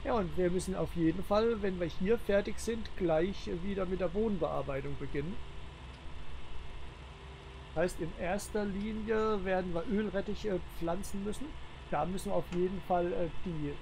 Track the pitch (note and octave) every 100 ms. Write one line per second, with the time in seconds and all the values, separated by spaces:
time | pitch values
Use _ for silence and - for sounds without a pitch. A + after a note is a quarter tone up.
0 | C4+ A#3+ F3 D3+ F3+ F3+ F3+ F#3 D#3+ F3
1 | D#3+ F3 F3+ G#3 A3+ A3+ G3 F#3 E3+ -
2 | F#3 A3+ - G3+ G3+ G3+ - A3+ G#3+ -
3 | F3+ D#3 F3+ G3 - F#3 F#3+ G3 F#3 F#3
4 | F3+ F3+ A3+ G3 D3+ D3 C#3 C3+ C#3 C#3+
5 | C#3+ C#3+ D3+ G3+ - - - - - -
6 | - - - - - - - - - -
7 | - - - - - - - - F3 -
8 | E3 - F3 G3 - G#3+ G#3 F#3+ G#3 A3
9 | G#3+ A3 G#3+ G#3 F#3+ F#3 F#3 E3+ E3 G3
10 | G#3+ F#3+ G3 G3+ G#3+ F3+ - - E3+ F3+
11 | G3+ G3 G3+ G#3 C#4+ - - - - D#3+
12 | D#3 F#3+ G3+ F#3+ E3 F3 F#3 F#3+ - F3+
13 | F3 F3+ E3+ - F#3+ D#3+ D3 C#3